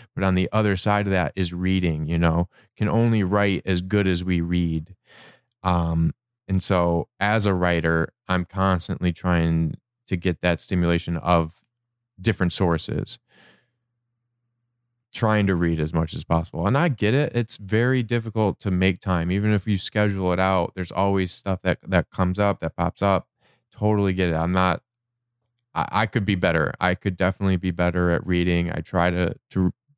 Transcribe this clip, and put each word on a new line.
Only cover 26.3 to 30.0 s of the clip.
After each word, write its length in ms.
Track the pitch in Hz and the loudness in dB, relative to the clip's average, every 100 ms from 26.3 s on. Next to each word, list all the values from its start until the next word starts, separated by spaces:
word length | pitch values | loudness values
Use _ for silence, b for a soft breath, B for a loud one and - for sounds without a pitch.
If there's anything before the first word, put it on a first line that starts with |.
better. 380 | 92 90 82 76 - | 0 0 0 -2 -2
I 140 | 90 | -2
could 220 | 90 104 90 | 0 -4 0
definitely 400 | 90 - 98 92 | -2 0 0 0
be 140 | 92 | -2
better 400 | 85 87 90 87 | 0 0 2 0
at 160 | 85 - | 0 0
reading. 440 | 87 87 87 85 | 0 0 0 -2
I 100 | 80 | -6
try 300 | 80 92 87 | -4 0 0
to, 240 | 87 87 - _ | 0 -2 -4 _
to 220 | 95 92 - _ _ | -2 -2 -2 _ _